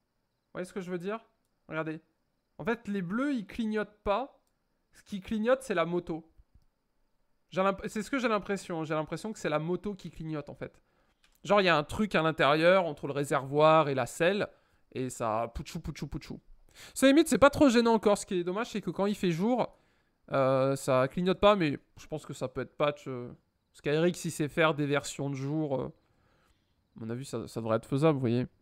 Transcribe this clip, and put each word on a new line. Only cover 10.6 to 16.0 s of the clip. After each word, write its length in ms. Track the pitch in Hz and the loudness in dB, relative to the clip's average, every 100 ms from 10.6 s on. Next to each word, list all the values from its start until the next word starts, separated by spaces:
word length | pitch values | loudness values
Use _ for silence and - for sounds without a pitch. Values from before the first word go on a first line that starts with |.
| - _ _ _ _ _ _ _ | -14 _ _ _ _ _ _ _
Genre, 160 | 151 208 | 0 4
il 40 | |
y 40 | 185 | 4
a 80 | 151 | 4
un 60 | |
truc 320 | 151 - 214 | 2 -2 0
à 80 | 175 | 2
l'intérieur, 640 | 160 156 139 156 170 190 170 | 2 4 4 6 6 4 2
entre 220 | 143 143 | -4 -6
le 40 | |
réservoir 760 | 135 147 147 135 147 156 160 151 | -4 0 -2 0 4 6 8 4
et 80 | 131 | 0
la 100 | 120 | -2
selle, 400 | - 170 202 - _ _ _ _ | 0 0 0 -4 _ _ _ _
et 180 | 127 127 | -8 -8
ça 400 | - 113 110 117 - | -4 -2 -2 -2 -6
pouchou, 240 | 143 165 | -10 -10
pouchou, 260 | 160 - | -10 -10